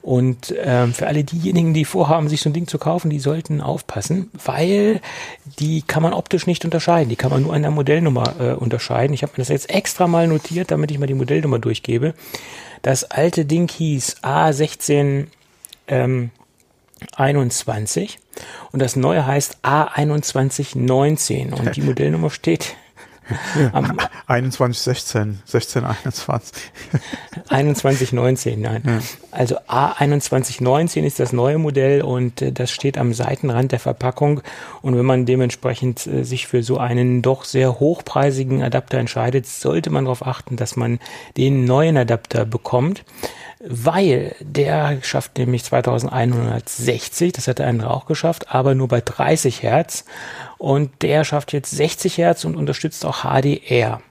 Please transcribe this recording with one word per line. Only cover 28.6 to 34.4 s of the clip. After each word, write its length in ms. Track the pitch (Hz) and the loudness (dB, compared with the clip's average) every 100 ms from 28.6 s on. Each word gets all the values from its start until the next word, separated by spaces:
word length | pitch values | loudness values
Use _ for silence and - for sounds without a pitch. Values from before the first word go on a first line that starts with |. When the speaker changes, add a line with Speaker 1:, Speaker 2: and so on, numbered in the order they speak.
Speaker 1:
nein. 220 | 110 110 131 | -2 -2 0
Speaker 2:
Ja. 140 | 113 - - - | -2 -2 -14 -14
Speaker 1:
Also 260 | - 123 - - | -2 -2 -2 -2
A 240 | 123 139 | 0 0
einundzwanzig 680 | - 143 147 - 131 131 - | 2 2 2 2 0 -2 -2
neunzehn 420 | 123 139 165 - | 2 4 2 0
ist 160 | 147 - | -2 0
das 140 | 127 | 0
neue 240 | 123 127 156 | 2 2 2
Modell 460 | 156 135 135 143 | 0 2 4 4
und, 380 | 135 123 123 123 | 2 0 -2 -2
äh, 120 | 135 | -4
das 180 | 127 123 | -2 -4
steht 260 | - 139 - | -2 -2 0
am 160 | 123 | 0
Seitenrand 600 | 117 123 131 143 117 131 | 0 -2 -2 0 0 0
der 60 | 127 | 0
Verpackung. 600 | - 120 127 - 147 147 | -2 -2 -2 0 0 0